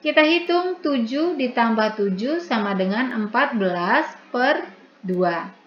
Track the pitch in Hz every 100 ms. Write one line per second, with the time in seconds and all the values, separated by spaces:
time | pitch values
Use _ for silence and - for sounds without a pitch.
0 | 302 302 311 339 349 349 359 359 302 277
1 | 226 269 330 320 254 254 233 220 220 214
2 | 202 185 233 330 339 233 208 190 185 208
3 | 262 226 208 233 277 240 190 175 175 247
4 | 320 - - 247 254 311 - - - _
5 | 190 180 180 170 175 -